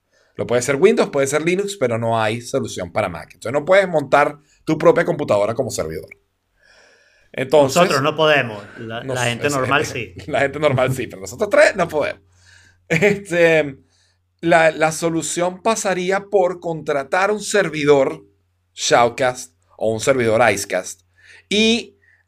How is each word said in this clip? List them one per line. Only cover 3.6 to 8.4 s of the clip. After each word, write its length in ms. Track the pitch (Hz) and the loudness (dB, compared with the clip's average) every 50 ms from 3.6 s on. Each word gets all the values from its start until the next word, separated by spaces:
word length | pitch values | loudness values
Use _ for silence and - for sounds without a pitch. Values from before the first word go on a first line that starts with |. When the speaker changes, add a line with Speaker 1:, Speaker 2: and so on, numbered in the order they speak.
| 147 | 0
Speaker 1:
puedes 220 | 165 185 202 196 180 | 2 4 4 4 2
montar 500 | 175 151 139 123 147 143 147 147 147 - _ _ _ _ _ | 0 -4 0 2 2 2 2 2 -2 -8 _ _ _ _ _
tu 140 | - 160 156 | -4 -2 2
propia 260 | - 170 160 - 170 | 4 4 4 4 2
computadora 500 | 175 160 135 151 - 107 101 101 107 117 | -2 -2 -2 -2 0 0 2 0 0 -2
como 160 | - 127 110 | -4 -6 -4
servidor. 380 | 101 - 82 78 80 90 - - - _ _ _ _ _ _ _ _ _ _ _ _ _ _ _ _ _ _ _ _ _ _ _ - | -6 -6 -6 -6 -8 -12 -12 -16 -20 _ _ _ _ _ _ _ _ _ _ _ _ _ _ _ _ _ _ _ _ _ _ _ -10
Entonces, 440 | - 131 131 - 151 143 131 - | -8 -2 2 4 4 4 4 4
Speaker 2:
Nosotros 260 | 175 180 196 151 135 135 | 2 2 2 2 0 0
no 140 | 151 151 | 0 0
podemos. 460 | 151 156 151 151 139 | 2 2 4 4 2